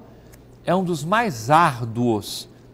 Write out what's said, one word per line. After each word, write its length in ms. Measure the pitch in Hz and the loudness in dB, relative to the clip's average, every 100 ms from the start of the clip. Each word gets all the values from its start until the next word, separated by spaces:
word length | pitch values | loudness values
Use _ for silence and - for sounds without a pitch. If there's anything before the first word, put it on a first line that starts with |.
| - - - - - - | -16 -20 -20 -20 -20 -10
é 120 | - 180 | -2 -2
um 80 | |
dos 200 | 180 160 | -2 -4
mais 460 | 156 214 233 117 110 | -2 -2 -2 -4 2
árduos 960 | 156 170 120 120 110 120 107 - - - - - | 4 4 0 -6 -2 0 0 -4 -12 -14 -20 -20